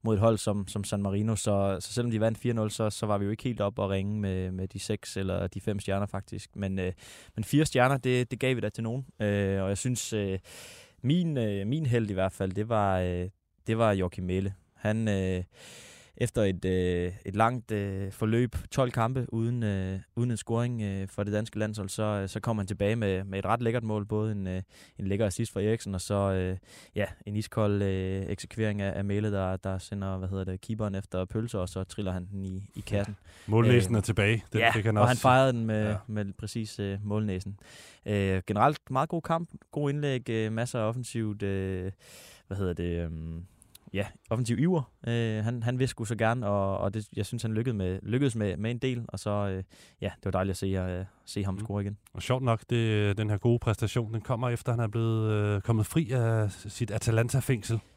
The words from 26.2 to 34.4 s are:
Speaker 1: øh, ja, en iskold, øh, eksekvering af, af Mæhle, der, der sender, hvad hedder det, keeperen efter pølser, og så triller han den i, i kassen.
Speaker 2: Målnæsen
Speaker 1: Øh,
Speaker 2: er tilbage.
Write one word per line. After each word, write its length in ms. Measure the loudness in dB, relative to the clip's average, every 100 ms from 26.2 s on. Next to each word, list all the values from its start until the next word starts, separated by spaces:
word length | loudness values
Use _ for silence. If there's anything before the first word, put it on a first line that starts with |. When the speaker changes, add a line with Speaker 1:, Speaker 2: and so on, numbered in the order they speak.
| 2
Speaker 1:
øh, 240 | 2 0 -4 -10 -20 -10
ja, 100 | -4 -4 -4 -6
en 100 | -4
iskold, 460 | -2 2 2 4
øh, 400 | 2 0 0 -2 -2
eksekvering 520 | -6 -6 -2 -2 0
af, 160 | -2 -2
af 60 |
Mæhle, 280 | 0 0 0
der, 240 | 0 -2 -2
der 220 | -4 -6
sender, 400 | -6 -6 -4 -4
hvad 100 | -4
hedder 160 | -4
det, 160 | -4 -6
keeperen 340 | -6 -2 -2
efter 300 | -2 -4 -4
pølser, 340 | -2 -2 -2 -2
og 100 | -4
så 160 | -4
triller 280 | -6 -4 -4
han 140 | -4 -6
den 120 | -8
i, 260 | -6 -6 -8 -12
i 40 |
kassen. 360 | -4 -2 -2 -6 -16 -18 2
Speaker 2:
Målnæsen 480 | 6 8 8 6
Speaker 1:
Øh, 40 | 2
Speaker 2:
er 40 |
tilbage. 420 | 2 2 4 2